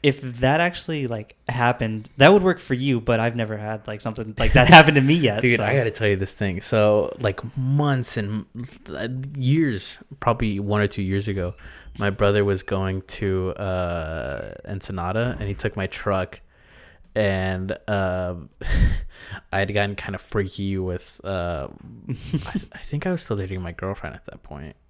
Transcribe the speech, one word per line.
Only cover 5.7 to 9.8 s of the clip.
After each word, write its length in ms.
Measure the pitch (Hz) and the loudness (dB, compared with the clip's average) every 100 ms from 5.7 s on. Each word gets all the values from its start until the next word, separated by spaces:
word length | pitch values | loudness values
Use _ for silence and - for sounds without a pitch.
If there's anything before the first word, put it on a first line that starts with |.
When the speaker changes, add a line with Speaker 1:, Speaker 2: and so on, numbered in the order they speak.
| 135 | 2
Speaker 2:
gotta 140 | 113 | 0
tell 180 | - 110 | 0 0
you 80 | 95 | 2
this 160 | 95 | -2
thing. 280 | - 101 87 | -4 -4 -4
So, 540 | - 113 107 107 - - | -2 2 4 4 2 -2
like, 200 | 107 95 117 135 | -4 -4 -8 -4
months 600 | 127 143 147 131 120 117 | 0 2 2 0 -2 -4
and 300 | 101 107 - 117 123 - - | -4 -6 -8 -12 -14 -14 -14
m-, 340 | 71 123 127 135 143 | -8 -6 -8 -10 -2
years, 600 | 127 151 151 101 | 0 2 2 -2